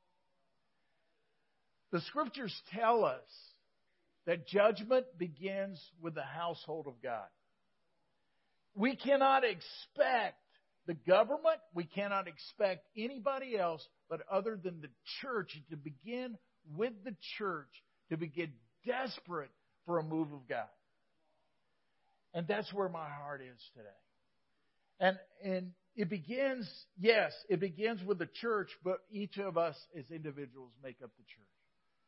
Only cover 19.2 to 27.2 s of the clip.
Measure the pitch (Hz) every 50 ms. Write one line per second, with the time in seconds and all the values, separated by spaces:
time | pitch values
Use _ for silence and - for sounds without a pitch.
19.2 | - 175 175 160 139 - _ _ _ _ _ _ _ 170 175 170 160 156 156 160
20.2 | 160 147 147 143 127 117 135 120 104 - _ _ _ _ _ _ _ _ _ _
21.2 | _ _ _ _ _ _ _ _ _ _ _ _ _ _ _ _ _ _ _ _
22.2 | _ _ - 170 175 156 202 208 208 - 185 202 196 185 175 165 156 147 143 143
23.2 | 143 143 147 135 131 127 123 117 - - _ 127 107 101 98 _ _ _ _ _
24.2 | _ _ _ _ _ _ _ _ _ _ _ _ _ _ _ _ 185 185 190 190
25.2 | - _ _ - 196 196 185 185 185 180 180 _ _ _ _ 233 208 165 208 190
26.2 | 147 151 240 254 277 269 262 254 220 - - - - _ _ 185 180 220 226 214